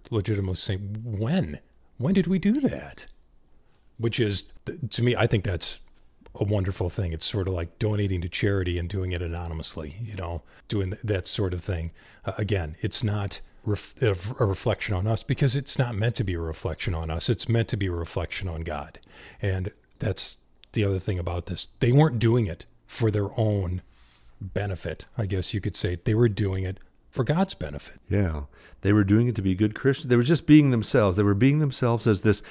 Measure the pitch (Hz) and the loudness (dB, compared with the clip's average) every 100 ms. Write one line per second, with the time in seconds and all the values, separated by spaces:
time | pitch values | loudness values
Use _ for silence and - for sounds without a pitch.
0 | - 110 98 101 98 92 - 95 101 107 | -4 -2 0 0 -2 -4 -4 -4 -6 -8
1 | 117 101 113 185 92 73 - _ _ - | -6 -4 0 0 0 -4 -14 _ _ -4
2 | 127 196 175 190 202 254 277 69 - - | 0 2 2 2 2 2 0 -2 -8 -16
3 | - - _ _ _ - _ _ _ - | -18 -20 _ _ _ -20 _ _ _ -4
4 | 113 110 107 98 - - - - - - | -2 2 0 0 -6 -14 -12 -8 -6 0
5 | 120 107 113 107 101 87 - - - - | 2 4 4 2 0 -2 -4 -8 -14 -20
6 | - _ - - 101 104 95 95 90 - | -20 _ -14 -4 0 0 0 -2 -4 -2
7 | 92 80 - 104 92 90 85 - 110 104 | -4 -4 -4 -2 -2 -2 -4 -4 -2 0
8 | 101 92 85 - 104 98 90 87 85 95 | 0 -2 -4 -2 0 0 0 -2 -2 -4
9 | 92 87 85 85 85 80 80 - 78 85 | -4 -4 -4 -6 -6 -8 -8 -10 -10 -10
10 | 113 101 85 85 - - - 107 92 98 | -10 -8 -6 -8 -10 -20 -6 -2 -2 -4
11 | 107 98 - - 95 87 - 90 82 - | -2 -2 -2 -2 -2 -2 -4 -4 -4 -10
12 | - - - - 104 98 78 80 107 - | -18 -12 -8 -4 0 0 -2 -4 -6 -2
13 | 107 104 98 - - - - 101 - - | -2 -2 -4 -8 -14 -8 -4 -2 -4 0
14 | 117 92 98 127 107 95 - 101 - 95 | 0 0 -4 0 0 0 -2 -2 -2 -2
15 | 104 110 - 139 139 139 - - 123 104 | 0 0 -2 0 0 0 -2 -2 -2 0
16 | 113 - 98 85 82 80 87 78 - 80 | 0 0 -2 -2 -4 -4 -6 -4 -4 -4
17 | 80 80 - 113 - 117 113 101 95 85 | -2 -2 -2 -2 0 0 0 -2 -2 -4
18 | 82 - 82 - 87 80 82 73 73 - | -4 -4 -6 -6 -6 -6 -6 -6 -8 -14
19 | - - - - 104 95 92 - _ - | -20 -20 -20 -6 -2 -2 -4 -8 _ -6
20 | 110 92 - - _ _ _ - 101 95 | -4 -4 -6 -8 _ _ _ -2 0 0
21 | 98 90 85 85 - 87 - - 120 131 | -2 -2 -2 -4 -4 -6 -8 0 4 6
22 | 156 120 113 120 107 85 - _ - - | 6 4 4 4 2 -4 -14 _ -12 -2
23 | 113 104 98 - 107 104 90 92 - _ | 0 2 -2 0 2 2 0 -4 -8 _
24 | - _ - - 95 107 101 90 85 - | -20 _ -20 -16 -8 -4 -4 -4 -6 -8
25 | - - 101 95 - 104 - - 101 87 | -8 -4 -2 -2 -2 -4 -4 -2 -4 -2
26 | - 110 120 98 101 95 95 95 - _ | 0 4 4 2 -2 -2 -4 -6 -14 _
27 | _ - 117 156 190 - - 71 - - | _ -4 0 0 0 -4 -10 -10 -14 -14
28 | - 95 95 76 69 - - - 95 104 | -4 0 0 -2 -8 -14 -20 -4 2 4
29 | 98 107 120 110 95 92 107 107 139 131 | 6 4 4 2 0 2 0 2 0 0
30 | 127 120 120 165 - 151 143 120 104 131 | 2 4 4 2 6 6 6 4 2 4
31 | 101 90 101 98 131 147 151 - 123 117 | 4 4 4 6 6 4 2 0 0 2
32 | 120 101 110 98 - | 4 4 4 2 0